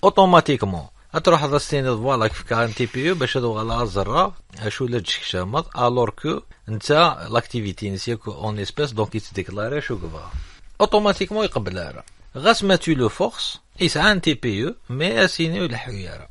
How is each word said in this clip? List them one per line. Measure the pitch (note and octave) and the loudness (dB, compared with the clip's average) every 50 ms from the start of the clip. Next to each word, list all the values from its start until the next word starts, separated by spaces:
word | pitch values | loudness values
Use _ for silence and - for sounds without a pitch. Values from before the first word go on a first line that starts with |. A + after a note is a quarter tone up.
| - | 4
أوتوماتيكمون. | - - - F#3+ F#3 F3 E3+ - - C#3+ A#2 - G2 F#2+ E2 C#2 - - - - - - | 4 6 6 6 8 8 6 6 6 0 0 0 -2 -2 -4 -8 -12 -16 -20 -20 -6 -6
أتروح | D#3+ D#3+ - E3+ D#3 C#3+ | 0 4 4 4 4 4
هذا | C#3+ C#3 | 2 0
السيني | D3 - - D3+ C#3+ C3 C3 | 0 0 0 -2 0 0 0
فوالا | B2 G#2+ A2 C3 C#3 B2 A2 | 0 0 0 0 2 2 2
كيف | A2 - - - | 0 0 -2 -4
كان | - A#2+ A2+ A#2 A#2 G#2 | -2 0 0 0 0 0
تي | - B2 | -2 -2
بي | A2+ - B2 C3+ | -2 -2 -2 0
يو | E3 F#3+ | 0 0
باش | E3+ C3+ B2 - | 0 0 0 0
هذو | C3+ A#2+ A#2 A2 G#2+ | 0 0 0 -2 -2
غالا | A2 A2+ A#2 A#2 A#2+ | -2 -2 -2 -2 -2
زرا، | A2 F2 G2+ G2 G2 A#2 D#3 F#3 G3 - - - _ - F#2+ | -2 0 -2 -2 0 2 2 2 0 -2 -10 -18 _ -14 -6
أشو | G#2+ G#2+ - - C3 | -6 -6 -4 -2 -4
لا | A#2+ A#2+ A#2+ | -2 -2 -2
تشكشامت، | F2 - - - - - - F#2 F2+ F#2+ A2+ D3+ E3 - - | -2 -2 -6 -4 -4 -6 -4 -4 -4 -2 -2 -4 -4 -4 -4
ألور | - B2 A#2+ B2 B2 A#2+ A2 | 0 0 2 2 2 0 0
كو | - - - D#3 E3+ - - - - _ _ - | -2 -4 -4 -4 -4 -4 -6 -12 -20 _ _ -8
نتا | A2 G#2 - - D3 D3+ E3+ E3 - - - - | -8 -6 0 2 4 6 6 4 2 -2 -8 -2
لاكتيفيتي | A2+ A#2+ - - - A#2+ G#2+ G2+ F2+ - - G2+ | 0 -2 -2 0 -6 -4 -4 -4 -6 -6 -6 -6
نسيك | F#2+ F#2 - - A#2 A2 - A2+ | -6 -4 -4 -6 -6 -6 -6 -10
أون | G2 C#2+ - A2 G#2+ G#2 | -10 -6 -6 -6 -4 -4
إسبيس، | G2+ - - - D3 C#3 A#2 | -6 -8 -4 -4 -4 -4 0
دونك | G#2+ G#2+ G2+ - | -2 -2 -2 -2
يتديكلاري | A2 - - - G2 F2+ - F#2 G2+ G#2 A#2 C#3 D3+ | -8 -8 -6 -6 -6 -6 -6 -6 -6 -4 -4 -4 -4
شو | - - B2+ | -4 -4 -6
كفا. | G2 F2 E2 D#2+ D#2 D2 E2 - - - - - - - - - - | -6 -6 -8 -10 -12 -12 -10 -8 -8 -8 -10 -16 -20 -20 -20 0 2
أوتوماتيكمون | G#3 G#3+ - G#3 G#3 G3+ G3 - G3 F3+ G#3 G#3+ A3 | 2 4 4 4 4 4 2 2 -2 -4 -2 -2 -2
يقبل | F3 - C3+ G2+ F#2+ F2+ | 0 0 -2 -4 -4 -6
راه. | F#2 E2+ D#2 - - - - - - - - - A#2+ | -6 -8 -8 -12 -14 -18 -20 -20 -20 -20 -14 -12 0
غاس | C#3+ G3+ A3+ - G3+ | 4 4 4 4 4
ما | G3 F#3+ | 2 2
تو | E3 - E3 D#3+ | 2 4 2 2
لو | C3+ B2 G#2+ | 2 2 0
فورس، | - - F3+ - - - - - - - _ _ _ - | 2 0 -2 -2 -2 -4 -8 -8 -8 -12 _ _ _ 0
يسعى | F#3+ E3 - D3+ D#3+ G#3 G#3 | 0 0 2 2 4 4 2
ان | F#3 | 4
تي | - E3+ D3 | 2 0 0
بي | A#2+ - B2 G#2 G2 | 0 0 -2 0 0
يو، | A#2 E3 A#3+ - - - | -2 -4 -4 -8 -10 -8
مي | A#2+ C3 D#3 F#3 A3+ A3+ G3+ | -4 -2 -2 0 4 4 2
أسيني | F3+ - - E3 E3 E3 G3 | 2 2 0 -2 -2 -2 -2
يلحو | F#3 D#3 A#2 A2+ - B2+ A2+ | -4 -4 -6 -6 -8 -8 -10
يارا. | G2 F#2 F2 D#2+ - - - | -10 -10 -10 -12 -14 -16 -20